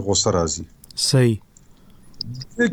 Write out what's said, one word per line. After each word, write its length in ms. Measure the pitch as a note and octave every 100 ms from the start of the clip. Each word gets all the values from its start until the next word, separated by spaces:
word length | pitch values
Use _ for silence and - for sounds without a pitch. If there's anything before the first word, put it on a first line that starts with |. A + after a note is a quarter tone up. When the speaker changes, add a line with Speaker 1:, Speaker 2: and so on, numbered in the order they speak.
| G2
Speaker 1:
غوسه 240 | G2 A2 F#2
راځي. 280 | E2 D#2+ E2 - - -
Speaker 2:
صحیح. 400 | - C3+ B2 G#2+ - _ - - - - - - - - - -
Speaker 1:
دې 100 | A#3+